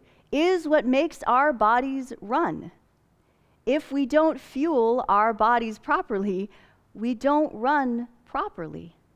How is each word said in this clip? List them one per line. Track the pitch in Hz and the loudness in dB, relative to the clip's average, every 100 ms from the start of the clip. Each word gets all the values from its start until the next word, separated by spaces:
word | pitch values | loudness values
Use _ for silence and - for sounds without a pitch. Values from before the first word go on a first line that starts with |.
| _ _ _ | _ _ _
is | 277 349 370 311 | 0 2 0 2
what | 302 226 | 0 2
makes | 269 330 - | 2 0 2
our | - 247 302 | 4 4 2
bodies | 233 214 240 269 269 254 - | 2 2 2 0 -4 -8 -12
run. | 202 269 285 156 170 - _ _ _ _ _ _ _ _ - | -4 -2 0 -4 -10 -18 _ _ _ _ _ _ _ _ -2
If | 294 - | -2 -2
we | 277 254 | -4 0
don't | 302 320 269 | 2 2 0
fuel | - 262 330 277 226 247 - | -8 -4 0 2 2 0 0
our | 202 220 | 2 2
bodies | 214 220 240 226 214 | 2 2 2 -2 -8
properly, | - 320 - 202 202 185 208 - _ _ _ | -4 -4 -2 -4 -2 -4 -6 -12 _ _ _
we | 196 233 226 | -10 -6 -2
don't | 277 294 311 214 | 0 2 0 -2
run | 247 370 254 233 240 _ | -2 0 0 -4 -8 _
properly. | _ 277 392 - 156 160 170 - _ | _ -8 -8 -10 -14 -14 -18 -20 _